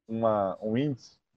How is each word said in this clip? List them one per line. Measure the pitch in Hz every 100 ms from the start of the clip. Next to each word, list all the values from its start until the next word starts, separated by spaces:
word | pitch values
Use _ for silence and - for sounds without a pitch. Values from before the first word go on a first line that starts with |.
| -
uma, | 113 113 107 98 -
um | 110 113
índice | 147 127 - - _